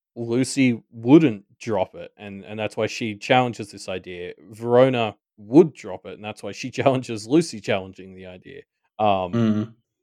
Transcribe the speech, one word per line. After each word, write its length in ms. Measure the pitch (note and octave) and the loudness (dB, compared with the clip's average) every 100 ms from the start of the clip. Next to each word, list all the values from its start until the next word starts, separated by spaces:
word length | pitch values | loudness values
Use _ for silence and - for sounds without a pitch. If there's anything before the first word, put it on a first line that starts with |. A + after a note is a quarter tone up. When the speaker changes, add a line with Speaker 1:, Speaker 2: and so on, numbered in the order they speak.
| _ A#2 | _ -12
Speaker 1:
Lucy 680 | A#2 A#2+ B2+ C#3+ B2+ A2+ - | -2 -2 0 2 0 0 -8
wouldn't 540 | A#2 A#2 D#3 D3 G#2 - _ | -8 6 6 6 0 -12 _
drop 380 | A#2 G2+ F#2 E2+ | -6 -4 -4 -6
it, 160 | - _ | -18 _
and, 260 | G#2 G2 | -16 -16
and 160 | - G#2+ | -14 -8
that's 160 | G#2+ - | -8 -4
why 80 | G#2+ | -4
she 300 | - A#2 G2+ | -4 -8 -8
challenges 560 | - B2+ B2 A2+ G#2+ | 2 4 4 -4 -14
this 160 | G2 - | -14 -12
idea. 440 | F#2+ F2+ F2 F2 - F2+ | -10 -10 -12 -12 -14 -20
Verona 640 | G#2+ A#2 A#2+ C3+ B2+ G#2+ - _ _ | -10 2 6 6 4 -4 -6 _ _
would 360 | G#2 C#3 E3 | 4 6 6
drop 320 | - G2+ F#2+ F#2+ | 0 -14 -14 -14
it, 80 | F2 | -14
and 80 | |
that's 200 | G#2 - | -14 -12
why 80 | G2+ | -12
she 180 | G2+ B2+ | -10 -10
<laughs> 80 | B2+ | 0
challenges 460 | C3+ C3 B2 A2+ A2+ | 0 0 -4 -10 0
Lucy 320 | D#3 E3 G#2+ | 0 0 -6
challenging 540 | - G2+ F#2+ F#2 F#2+ | -4 -4 -6 -16 -20
the 120 | F#2 F#2 | -18 -18
idea. 340 | F#2 F#2+ F2+ - _ _ - | -18 -20 -20 -20 _ _ -2
Um, 340 | G#2+ F#2+ F2+ | 0 0 -2
Speaker 2:
Mm. 400 | A#2 A2+ G#2+ A2 - _ _ | 0 0 0 -4 -12 _ _